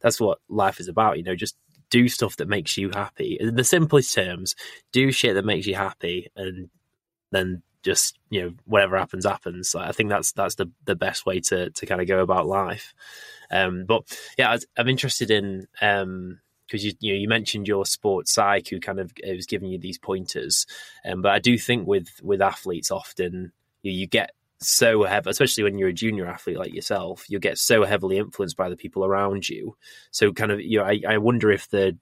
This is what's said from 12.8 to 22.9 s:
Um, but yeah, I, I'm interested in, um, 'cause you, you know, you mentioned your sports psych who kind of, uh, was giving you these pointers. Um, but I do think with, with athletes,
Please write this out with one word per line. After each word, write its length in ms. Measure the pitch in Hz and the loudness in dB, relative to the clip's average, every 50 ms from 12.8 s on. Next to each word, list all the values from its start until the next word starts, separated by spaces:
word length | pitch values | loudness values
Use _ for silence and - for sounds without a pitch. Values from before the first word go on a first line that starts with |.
| - - _ _ - - - - - - - - - _ | -10 -18 _ _ -20 -20 -20 -20 -20 -20 -20 -20 -12 _
Um, 340 | - 95 95 92 92 90 92 | 0 0 2 2 0 -4 0
but 160 | 92 113 110 - - - - - - - | 0 0 0 0 -4 -16 -16 -16 -10 -2
yeah, 160 | - 131 113 | 2 2 2
I, 60 | 113 120 - _ _ | 2 0 -2 _ _
I'm 120 | - 120 131 | -2 0 0
interested 420 | 131 131 - 131 - - 123 104 | 0 0 0 -2 -2 -2 2 2
in, 360 | 110 104 101 101 95 95 92 _ _ - | 2 2 2 -2 -6 -8 -10 _ _ 0
um, 600 | 107 104 101 98 95 95 92 92 90 90 90 - _ _ _ _ _ - | 2 2 4 2 0 -2 -6 -8 -10 -10 -14 -16 _ _ _ _ _ -8
'cause 140 | - 104 101 | -6 -4 -4
you, 80 | 107 - _ | -4 -6 _
you 120 | 107 107 98 | -4 -2 -2
know, 40 | 98 | 0
you 80 | 101 107 | 0 0
mentioned 380 | 110 117 104 - - 107 101 98 | 0 0 0 -4 -6 -4 -2 0
your 180 | 104 98 98 | 0 0 0
sports 460 | - - - - 107 98 92 - - | -2 -4 -2 0 0 0 0 0 0
psych 360 | - - 104 101 101 98 - - | 2 2 4 4 2 2 0 -4
who 120 | 95 92 | -10 -8
kind 180 | - - 98 98 | -6 -6 -6 -6
of, 140 | 95 85 _ - - | -8 -8 _ -12 -8
uh, 60 | 98 | -8
was 140 | 95 92 92 | -8 -8 -6
giving 240 | - 110 98 98 92 | -6 -6 -6 -6 -6
you 80 | 92 90 | -8 -8
these 180 | 80 92 92 | -8 -10 -12
pointers. 720 | - - - 95 95 92 - - - - 71 80 - - _ - - - - - - _ | -10 -6 -4 -4 -4 -4 -6 -8 -8 -4 -2 -2 -2 -2 _ -8 -18 -18 -20 -20 -12 _
Um, 180 | - 90 92 | -6 -6 0
but 100 | 92 101 | 2 2
I 60 | 98 104 | 2 4
do 180 | - 123 120 | 4 4 2
think 300 | 110 - - 120 120 92 | 2 2 0 -2 0 2
with, 220 | 87 101 98 85 - - - | 0 0 0 0 -4 -18 -12
with 200 | - 92 101 95 | -2 -2 2 4
athletes, 480 | 98 98 95 - - 95 87 82 80 - | 2 2 2 -2 -8 -6 -6 -4 -4 -4